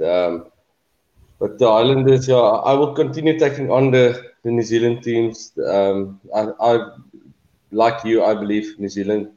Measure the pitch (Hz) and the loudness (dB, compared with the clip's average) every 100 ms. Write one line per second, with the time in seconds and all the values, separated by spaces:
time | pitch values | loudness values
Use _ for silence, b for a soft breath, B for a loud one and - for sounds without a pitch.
0 | 82 90 87 85 - _ _ _ _ _ | -2 0 -2 -4 -12 _ _ _ _ _
1 | _ _ _ - 104 - 120 110 123 135 | _ _ _ -8 -6 0 2 4 2 2
2 | 135 131 131 123 110 117 131 139 143 143 | 2 2 2 4 4 2 2 0 0 -2
3 | 135 131 160 156 143 131 135 123 135 127 | -4 -2 -2 2 0 -2 -2 2 4 4
4 | 123 123 - _ 117 120 107 113 120 120 | 2 0 -12 _ -4 -2 0 0 0 -2
5 | 120 113 113 113 - - 80 98 98 98 | -4 -2 -2 -6 -14 -6 -2 0 2 0
6 | 98 - - 107 107 - 117 117 - - | -6 -12 -8 -4 -4 -2 0 0 -2 -16
7 | - - 69 _ _ _ - 104 113 117 | -20 -20 _ _ _ _ -8 0 0 0
8 | 110 113 95 107 101 104 107 - 98 101 | 0 2 2 0 -2 -4 -6 -10 -8 -6
9 | 98 107 101 | -4 -4 -6